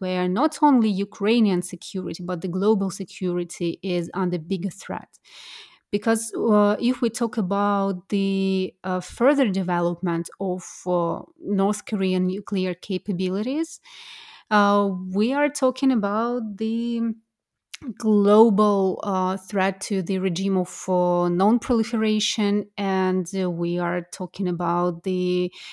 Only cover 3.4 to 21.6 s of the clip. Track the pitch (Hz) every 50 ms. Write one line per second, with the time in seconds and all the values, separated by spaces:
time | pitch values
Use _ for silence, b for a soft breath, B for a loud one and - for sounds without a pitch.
3.4 | 175 175 - - 175 170 - - - 196 180 175 170 - - 190 190 180 170 170
4.4 | 156 170 190 180 170 196 - - - - - - - - _ _ B B B B
5.4 | B B B B B B B B B _ - 208 208 233 226 220 226 - - 339
6.4 | - 240 214 208 208 208 208 - - 240 254 - - 233 233 - 240 226 - 233
7.4 | 196 175 202 202 202 208 202 202 196 196 196 180 - - - 202 196 196 196 190
8.4 | 190 190 190 190 185 - - _ - 190 185 185 175 - - - 233 262 302 277
9.4 | 269 220 185 196 185 170 180 175 175 175 175 170 - 185 170 165 170 - - -
10.4 | 208 190 180 185 175 - - - - 185 180 175 170 170 165 - - - _ _
11.4 | - 143 208 190 196 202 208 - - - - 196 190 185 185 185 185 185 185 202
12.4 | 208 - 208 196 185 185 180 - - - 196 185 - - 196 170 190 185 185 196
13.4 | 214 247 269 302 330 - - - B B B B B B B B B B B B
14.4 | B _ 220 208 202 202 202 202 202 202 190 185 185 185 185 196 214 233 269 285
15.4 | 294 294 294 - - 254 254 - - 269 262 226 196 202 202 214 226 240 240 247
16.4 | 226 220 202 196 220 220 226 233 233 240 233 233 226 233 220 - _ _ _ _
17.4 | _ _ _ _ _ _ - - 294 277 202 - - 220 214 208 202 202 208 214
18.4 | 226 233 202 190 214 208 208 196 190 190 180 - - 208 196 190 185 185 190 196
19.4 | - - 202 196 185 196 190 190 - - 208 190 180 180 190 185 185 190 175 170
20.4 | 196 196 190 185 180 - - - - - 185 180 180 175 175 175 175 175 175 175
21.4 | 190 208 233 240